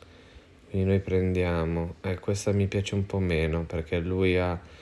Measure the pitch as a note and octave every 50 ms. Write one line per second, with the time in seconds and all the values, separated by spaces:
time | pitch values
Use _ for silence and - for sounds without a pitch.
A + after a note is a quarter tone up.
0 | - - - - - - - - - - - - - - - F#2+ F#2+ F#2+ G2 F#2+
1 | F2+ F2 F#2 F#2 F#2 F#2 F2+ F2+ F2+ F2 E2+ E2 E2 E2 E2 E2+ E2 F2 E2+ -
2 | - G2 F#2 F2 - - G2+ G2+ - G#2 G2 G2+ G2 G2 - G2+ G2 - G2+ G2+
3 | F#2+ - - G2 F#2+ F2+ E2 D#2 D#2+ D#2+ D#2+ E2+ E2 D#2+ - E2 D#2+ - F2+ F2
4 | E2 F2+ F#2 F#2 F#2+ F#2 F2+ F2+ F2+ F2+ F2 F#2 - - - -